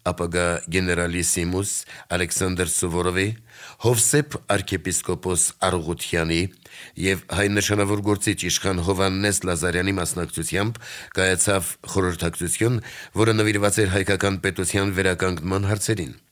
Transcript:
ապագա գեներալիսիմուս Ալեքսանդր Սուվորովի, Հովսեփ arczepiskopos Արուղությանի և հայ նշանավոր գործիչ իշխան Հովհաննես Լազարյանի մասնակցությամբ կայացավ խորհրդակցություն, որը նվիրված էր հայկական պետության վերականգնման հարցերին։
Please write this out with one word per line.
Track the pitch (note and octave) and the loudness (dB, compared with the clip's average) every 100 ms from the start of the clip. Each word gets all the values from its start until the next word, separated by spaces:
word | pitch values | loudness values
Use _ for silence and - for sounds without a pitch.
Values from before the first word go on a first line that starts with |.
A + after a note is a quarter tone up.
ապագա | - F2+ E2+ F2 F2 E2+ - | -4 -2 0 0 2 0 0
գեներալիսիմուս | F2+ F2+ F2 F2 F2 E2 - F2 F#2 G2+ - - - | 0 2 0 0 0 0 0 0 0 -2 -6 -8 -16
Ալեքսանդր | - F2 F2 - F#2+ F2+ F2 | -6 -2 -2 0 -2 0 0
Սուվորովի, | - F2+ E2+ F2 F2+ G2 A2+ - - - - | 0 0 0 0 2 0 -4 -12 -20 -20 -2
Հովսեփ | A2+ A#2+ - D3 D3 - | 2 4 4 2 0 -6
arczepiskopos | - G2+ G2 F#2 F2+ F2 - F2+ F#2 F2 - - | -2 -2 0 -4 -2 -4 -2 -4 0 0 0 0
Արուղությանի | F#2+ F2+ D#2+ E2+ - E2+ E2 E2 F#2+ - - - - | 0 0 -2 -6 -2 0 2 2 0 -6 -20 -20 -18
և | - F#2 F#2 - | -2 0 0 -2
հայ | F2 G2+ | 0 2
նշանավոր | G#2 G2+ G#2 G2+ G#2 | 2 2 2 2 0
գործիչ | G2+ G#2 - G2 | 0 0 0 -2
իշխան | F2 - F#2+ F#2 | -2 -2 0 -2
Հովհաննես | E2+ F#2+ F#2+ F#2+ G#2 F#2+ | 0 2 2 2 0 0
Լազարյանի | F#2 E2+ F2 F2 F#2 | -2 0 0 0 0
մասնակցությամբ | G2 E2+ F2+ E2 - E2 F#2 G#2 A#2 - - - | 0 -2 -4 -6 -6 -4 -2 -2 -4 -12 -16 -8
կայացավ | - F#2+ F2+ - G2 E2+ - | 0 2 2 2 2 0 -8
խորհրդակցություն, | - G2 F#2 E2+ E2+ E2 F2 - A2+ B2 - - - | -4 0 0 0 -4 -2 -4 0 2 0 -4 -16 -10
որը | - A2 | 0 2
նվիրված | A2 G#2+ G2+ G2+ G2+ | 4 2 4 2 4
էր | G#2 | 2
հայկական | G2 F#2+ F#2+ G2+ G2 | 2 2 2 2 2
պետության | F#2+ F2+ F2+ G2 G2+ | -2 0 0 0 0
վերականգնման | F#2 F#2+ F2+ F#2 F2+ E2 F#2+ G2 | 2 2 2 0 0 0 0 0
հարցերին։ | G#2 - G#2+ D2+ A#1 _ | 0 0 -2 -4 -10 _